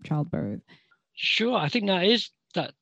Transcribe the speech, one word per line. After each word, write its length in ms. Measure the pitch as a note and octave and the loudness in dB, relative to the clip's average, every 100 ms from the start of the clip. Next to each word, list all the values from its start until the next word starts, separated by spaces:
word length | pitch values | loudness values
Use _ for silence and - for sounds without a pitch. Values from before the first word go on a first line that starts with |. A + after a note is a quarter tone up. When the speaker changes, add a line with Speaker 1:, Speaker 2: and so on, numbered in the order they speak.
Speaker 1:
childbirth. 560 | - D3+ E3+ D#3 G2+ - - - _ _ _ | -4 -2 -2 -4 -4 -8 -12 -20 _ _ _
Speaker 2:
Sure. 420 | - - - A#3 A3 | -6 -2 0 0 0
I 120 | D3 | 0
think 160 | A#3+ G3+ | 0 2
that 180 | F#3 | 2
is, 260 | F#3+ A#3+ - _ _ | 4 2 0 _ _
that, 200 | F3 C3+ - | -6 -6 -8